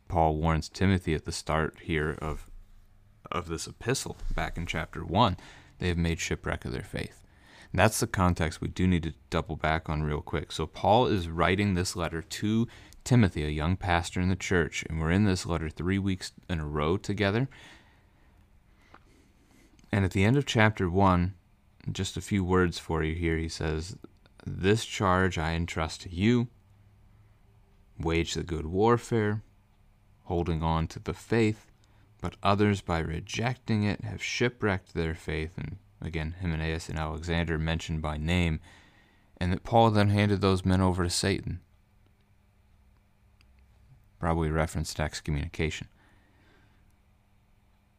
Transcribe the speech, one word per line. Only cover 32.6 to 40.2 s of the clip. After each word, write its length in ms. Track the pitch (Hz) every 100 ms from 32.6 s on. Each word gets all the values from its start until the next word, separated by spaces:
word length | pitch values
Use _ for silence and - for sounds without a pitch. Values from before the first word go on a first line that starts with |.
| 104 98
by 180 | - 82
rejecting 840 | 82 80 98 - 117 120 - 110
it 180 | 104 -
have 200 | 107 92
shipwrecked 680 | - - 120 - 107 92 -
their 220 | 90 80
faith." 380 | 80 - 78 78 -
And 220 | 76 90 - -
again, 340 | 82 80 78 87
Hymenaeus 480 | 92 78 80 80 -
and 100 | 78
Alexander 600 | 78 80 85 85 85 80
mentioned 440 | 80 82 - 80
by 160 | 78 76
name, 420 | 78 90 85 78 - - - _ _ _ _ -
and 140 | 90
that 120 | 95
Paul 260 | - 117 113
then 200 | 107 101
handed 320 | 104